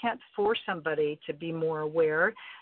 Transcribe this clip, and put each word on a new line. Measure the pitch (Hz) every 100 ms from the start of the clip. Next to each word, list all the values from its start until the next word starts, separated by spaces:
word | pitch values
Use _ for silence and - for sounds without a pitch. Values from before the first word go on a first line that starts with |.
can't | 240 - -
force | - 208 226 -
somebody | 180 151 151 151 151 -
to |
be | 147 165
more | 165 160 156
aware. | 156 160 156 156 190 220 - -